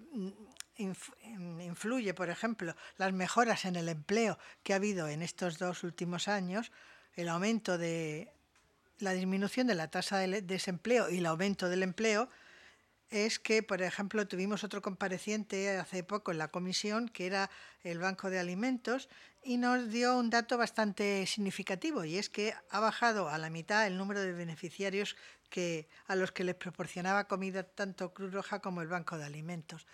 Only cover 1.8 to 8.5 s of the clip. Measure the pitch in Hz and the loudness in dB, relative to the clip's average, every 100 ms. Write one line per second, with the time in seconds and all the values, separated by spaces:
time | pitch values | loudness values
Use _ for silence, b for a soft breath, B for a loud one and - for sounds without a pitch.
1.8 | 214 262 202 175 170 170 226 226 175 B | -2 0 0 -2 -2 -2 -2 -2 -4 B
2.8 | B - 190 190 180 233 233 196 190 170 | B -2 0 2 2 4 4 4 0 0
3.8 | 165 160 - 214 226 160 B B - 196 | 0 -2 2 4 4 0 B B 0 2
4.8 | 208 185 151 151 175 - 180 156 180 170 | 2 0 0 -2 -4 -2 -2 0 -2 -2
5.8 | 175 - 175 175 - 202 180 196 233 B | -6 -4 -4 -2 0 0 0 -2 -4 B
6.8 | B B B - 170 170 202 226 202 175 | B B B -6 -2 2 2 2 2 0
7.8 | 170 165 156 151 - - _ | 0 0 -2 -4 -8 -16 _